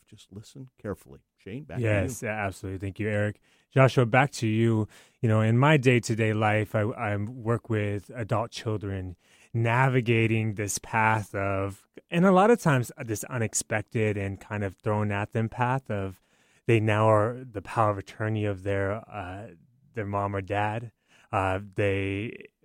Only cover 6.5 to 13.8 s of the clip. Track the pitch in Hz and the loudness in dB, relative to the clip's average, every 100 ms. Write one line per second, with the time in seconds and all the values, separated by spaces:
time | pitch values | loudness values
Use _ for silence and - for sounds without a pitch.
6.5 | 107 107 107 104 - 113 104 104 127 110 | 2 0 -2 -2 -2 -4 -4 -6 -6 -4
7.5 | 117 - 110 104 101 - 120 107 107 113 | -4 -2 -2 -2 -4 -8 -10 -4 -4 -4
8.5 | - 117 107 101 98 90 87 _ _ _ | -6 -4 -4 -4 -6 -8 -12 _ _ _
9.5 | 117 113 120 135 131 117 113 113 113 110 | -2 2 4 4 4 2 2 4 2 0
10.5 | 101 104 - - 113 110 110 98 101 98 | -4 -6 -6 -4 0 2 2 -2 -4 -2
11.5 | 98 98 101 _ - _ 170 185 185 208 | -2 -4 -8 _ -20 _ 2 4 6 6
12.5 | 240 165 131 117 - 120 107 - 127 110 | 4 4 2 0 -8 -6 -6 -6 -4 -2
13.5 | - - 110 | -4 -4 -4